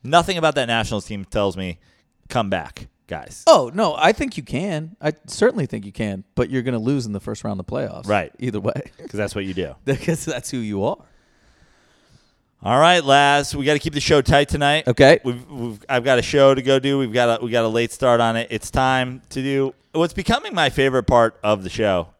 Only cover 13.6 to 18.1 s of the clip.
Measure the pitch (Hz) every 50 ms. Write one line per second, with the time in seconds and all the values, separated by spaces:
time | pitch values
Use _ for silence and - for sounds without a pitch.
13.6 | 135 147 151 143 - 160 147 143 - - 160 147 131 - 160 143 143 - - 147
14.6 | 143 143 147 160 - 127 117 - 143 135 165 - - 127 123 123 127 - 147 127
15.6 | 117 117 110 104 - - 135 123 117 139 131 120 117 - - 143 139 135 135 131
16.6 | 120 131 135 135 127 139 139 139 135 113 107 123 120 120 113 110 120 117 113 120
17.6 | 113 113 110 117 117 113 - - 135 127